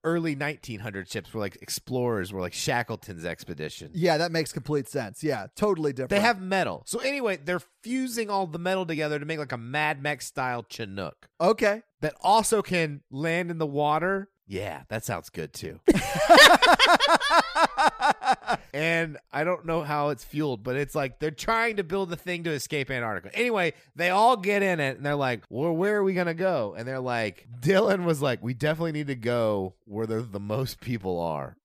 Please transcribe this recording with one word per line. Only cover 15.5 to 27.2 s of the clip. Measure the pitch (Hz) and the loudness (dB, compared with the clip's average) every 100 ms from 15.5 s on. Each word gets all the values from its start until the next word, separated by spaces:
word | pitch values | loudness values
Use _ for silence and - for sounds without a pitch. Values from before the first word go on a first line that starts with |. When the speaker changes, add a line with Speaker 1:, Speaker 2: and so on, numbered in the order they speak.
Speaker 1:
too. | - 82 76 | -8 -12 0
<laughs> | - - 784 554 622 - 587 - 440 311 370 330 571 330 554 330 - 302 320 - 302 - 277 - - - 214 233 - | 4 4 2 0 8 12 12 10 8 6 6 6 6 4 6 2 2 2 2 4 0 2 0 0 0 -2 -2 -6 -6
And | 139 160 165 165 143 _ | -4 0 0 -2 -8 _
I | 143 | -4
don't | 160 180 165 | -2 -2 -2
know | 165 | -4
how | 147 147 147 | -2 -2 -2
it's | 135 | -4
fueled, | - 147 151 117 | -6 -4 -2 -4
but | 120 131 | -4 -4
it's | 139 | -2
like | 156 135 - | -4 -4 -4
they're | 151 | -6
trying | 147 220 226 233 208 | -4 -2 0 0 -2
to | |
build | 165 196 185 | -4 -4 -4
the | 170 | -6
thing | 180 175 | -6 -4
to | 165 | -2
escape | 147 - 151 131 | -4 -4 -4 -4
Antarctica. | 127 117 95 90 - | -4 -4 -6 -6 -2
Anyway, | 240 214 170 - _ - | 0 2 0 -4 _ -4
they | 175 | 0
all | 190 226 247 | 6 6 4
get | 190 202 | 2 2
in | 196 170 | 2 2
it | 139 127 | 0 -2
and | |
they're | 143 147 | -2 0
like, | 131 113 - | 0 -2 -6
"Well, | 117 165 | -2 0
where | 160 196 208 | 0 2 2
are | |
we | 196 | 2
gonna | 180 175 | 2 -2
go?" | 165 190 156 104 87 | 0 0 0 -2 -6
And | 120 | -8
they're | 131 | -6
like, | 127 120 | -2 -2